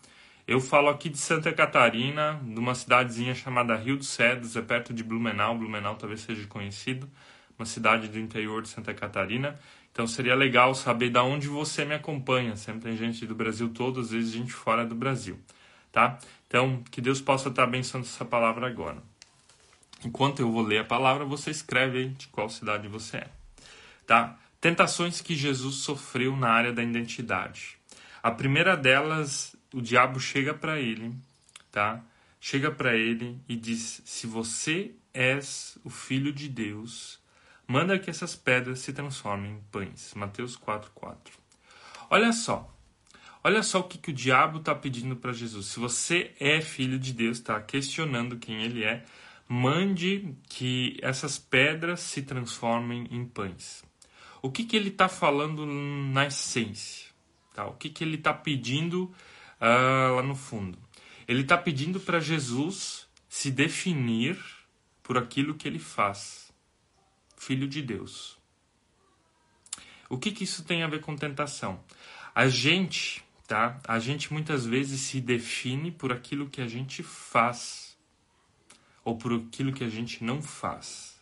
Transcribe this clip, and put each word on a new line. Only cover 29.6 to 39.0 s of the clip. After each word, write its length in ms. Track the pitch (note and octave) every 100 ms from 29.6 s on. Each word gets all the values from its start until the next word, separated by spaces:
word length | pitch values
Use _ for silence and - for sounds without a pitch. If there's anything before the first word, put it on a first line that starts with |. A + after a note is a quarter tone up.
| _
o 60 | C3
diabo 380 | A2+ B2 C3 C3
chega 340 | - C#3 B2+
pra 260 | A#2 D#3+ D3+
ele, 340 | A#2+ A2 A#2 C3 - _ _ - _
tá? 320 | G#2+ G#2 A#2 - _ _ _
Chega 320 | - C#3 D3+
pra 240 | D3 B2+
ele 440 | A2+ A2+ A#2 B2 B2 -
e 80 |
diz: 460 | A#2 A2 A2+ - -
Se 200 | - -
você 680 | A2+ A2 A2+ - D#3 F3 G#3+ - _
és 640 | C3 B2+ C#3 C#3 - - -
o 60 | C3
Filho 440 | - - C3+ C#3+
de 160 | C#3 D3
Deus, 720 | A#2 G#2 G#2 A#2 - - - _ _ _ - -
"Manda 260 | C3 F3+ F#3+
que 120 | F3+
essas 260 | D#3+ E3+
pedras 440 | - - B2+ B2 B2+
se 120 | -
transformem 640 | C#3